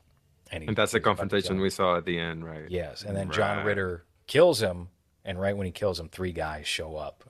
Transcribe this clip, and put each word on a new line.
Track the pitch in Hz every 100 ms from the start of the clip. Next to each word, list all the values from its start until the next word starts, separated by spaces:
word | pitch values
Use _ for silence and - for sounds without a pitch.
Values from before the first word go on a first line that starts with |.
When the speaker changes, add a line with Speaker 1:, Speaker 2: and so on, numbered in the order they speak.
| _ _ _ _ -
Speaker 1:
And | 82
he, | 78
Speaker 2:
And | 107
that's | 104
the | 110
Speaker 1:
he's |
about | 110
to | 101
kill | 98
Speaker 2:
confrontation | 101 92 95
Speaker 1:
him. |
Speaker 2:
we | 95
saw | - 92 87
at | 87
the | 85
end, | 85 82 82
right? | 78 78
Speaker 1:
Yes, | 90 78 -
and | 104 98
then | 95
John | 78 101 78
Speaker 2:
Right. | 104
Speaker 1:
Ritter | 98 92 85 - _ -
kills | 143 175 120
him, | 101 87 87 _ _ _ 98
and | 92
right | 98 101
when | 92
he |
kills | - 101 82
him, | 82
three | - 92
guys | 82 78 76 73
show | - 80 76
up | 73 -